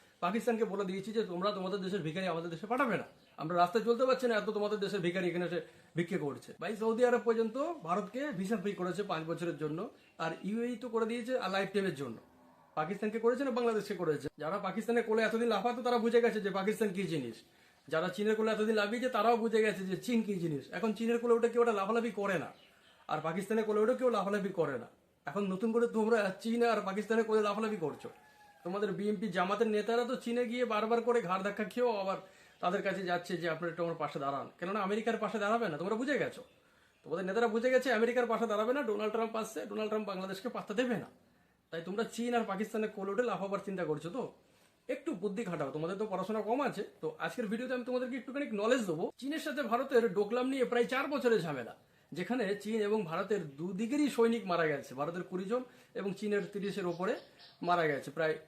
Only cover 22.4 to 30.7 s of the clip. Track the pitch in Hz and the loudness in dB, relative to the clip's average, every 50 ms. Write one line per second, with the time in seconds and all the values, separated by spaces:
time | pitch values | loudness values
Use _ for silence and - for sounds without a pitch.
22.4 | 123 98 - - - - _ _ _ - - _ - - 151 151 151 160 165 196 | -2 -4 -10 -16 -20 -20 _ _ _ -20 -20 _ -6 -4 -4 -2 -2 -2 -4 -4
23.4 | 185 - 220 226 214 214 208 208 214 226 254 208 254 247 226 202 185 196 208 208 | -2 0 0 0 2 2 2 4 4 4 4 2 2 2 2 2 0 0 0 0
24.4 | 185 196 - 175 156 139 135 117 113 - - _ _ _ _ _ _ 143 - 202 | 0 -2 0 0 0 0 -2 -6 -8 -12 -16 _ _ _ _ _ _ -6 -4 -2
25.4 | 202 190 190 185 233 226 220 233 233 233 226 220 214 208 233 220 202 190 185 - | -2 -2 -2 -2 -2 0 2 2 2 2 2 0 2 4 4 4 2 0 -2 -4
26.4 | - 226 226 233 233 233 226 208 190 196 190 208 202 202 226 226 220 220 220 220 | -4 -2 2 2 4 4 2 2 0 -2 -4 -4 -2 2 2 2 4 4 4 4
27.4 | 208 208 202 214 220 214 214 185 160 139 131 - - - - - - - - - | 4 2 0 0 -2 -2 -2 -2 -2 -4 -4 -6 -12 -14 -14 -18 -20 -20 -20 -20
28.4 | - - - - - 175 185 202 208 196 180 165 202 208 214 185 220 208 165 185 | -20 -20 -20 -10 -6 -4 -2 0 0 -2 -2 0 0 0 0 0 -2 -2 0 0
29.4 | 180 190 208 208 233 220 208 208 202 220 226 240 247 226 254 - - 233 233 240 | 2 2 2 2 2 2 2 2 2 2 2 2 2 0 -2 -4 -4 -2 0 0
30.4 | 247 220 233 247 247 214 | 0 0 0 -2 0 0